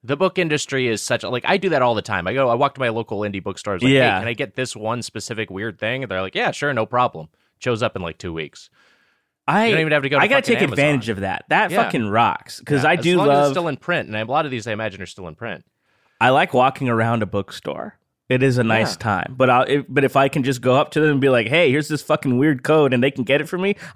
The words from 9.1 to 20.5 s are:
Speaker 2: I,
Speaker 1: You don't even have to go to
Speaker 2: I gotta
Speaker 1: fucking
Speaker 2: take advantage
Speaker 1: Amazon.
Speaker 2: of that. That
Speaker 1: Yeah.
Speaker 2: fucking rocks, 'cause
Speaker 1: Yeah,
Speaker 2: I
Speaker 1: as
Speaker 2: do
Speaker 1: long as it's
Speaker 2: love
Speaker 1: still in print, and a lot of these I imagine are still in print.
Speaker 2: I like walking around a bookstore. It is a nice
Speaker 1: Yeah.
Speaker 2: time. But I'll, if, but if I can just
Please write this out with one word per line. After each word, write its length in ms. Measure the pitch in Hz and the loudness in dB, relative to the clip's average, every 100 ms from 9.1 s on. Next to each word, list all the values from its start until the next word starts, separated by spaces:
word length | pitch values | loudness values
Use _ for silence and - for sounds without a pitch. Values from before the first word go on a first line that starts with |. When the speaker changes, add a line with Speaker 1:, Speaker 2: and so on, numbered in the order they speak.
| _ _ _ - | _ _ _ 0
Speaker 2:
I, 200 | 180 226 | 2 2
Speaker 1:
You 60 | |
don't 80 | 165 | 2
even 100 | 160 | 2
have 100 | 147 | 0
to 40 | 135 | 2
go 80 | 143 | 2
to 40 | |
Speaker 2:
I 40 | 202 | 4
gotta 160 | 277 | 2
Speaker 1:
fucking 160 | 269 123 | 2 0
Speaker 2:
take 80 | 139 | 2
advantage 400 | 127 147 143 110 | 2 2 2 -2
Speaker 1:
Amazon. 20 | |
Speaker 2:
of 80 | 98 | -4
that. 240 | 95 - - | -4 -6 0
That 200 | 165 202 | 0 2
Speaker 1:
Yeah. 120 | 175 | 0
Speaker 2:
fucking 240 | 98 139 107 | 0 -2 0
rocks, 520 | 110 110 - - - | 2 2 0 -10 -16
'cause 180 | - 143 | -2 2
Speaker 1:
Yeah, 60 | 151 | 2
Speaker 2:
I 40 | |
Speaker 1:
as 100 | 175 | 2
Speaker 2:
do 140 | 165 180 | 2 4
Speaker 1:
long 100 | 185 | 4
as 20 | |
it's 120 | 143 | 4
Speaker 2:
love 60 | 143 | 4
Speaker 1:
still 160 | 139 170 | 2 -4
in 80 | 135 | -6
print, 320 | - 170 107 | -4 -4 -4
and 80 | 107 | -6
a 80 | |
lot 220 | 110 143 151 | -2 -2 -2
of 40 | |
these 160 | 123 110 | -6 -6
I 60 | |
imagine 300 | 107 110 95 | -6 -6 -8
are 40 | 90 | -14
still 220 | - 87 | -14 -16
in 60 | |
print. 320 | 76 117 80 _ _ _ _ _ _ | -12 -12 -12 _ _ _ _ _ _
Speaker 2:
I 100 | 123 | 4
like 240 | 135 175 | 4 2
walking 340 | 127 127 - 131 | 2 2 0 -2
around 340 | 113 113 117 | 0 0 0
a 40 | 101 | -2
bookstore. 720 | 104 95 - - - 214 _ _ _ _ | -4 -6 -12 -10 -10 -10 _ _ _ _
It 160 | 127 | 2
is 140 | 135 123 | 2 2
a 40 | |
nice 300 | 113 113 107 | 2 2 0
Speaker 1:
Yeah. 60 | 92 | -2
Speaker 2:
time. 360 | 113 92 - 127 | -4 -2 -4 0
But 140 | 131 | 4
I'll, 140 | 127 | 4
if, 200 | - 143 135 | 2 0 0
but 160 | 135 | 0
if 100 | 131 | 2
I 140 | 139 135 | 2 2
can 160 | 160 | 0
just 160 | 131 | -2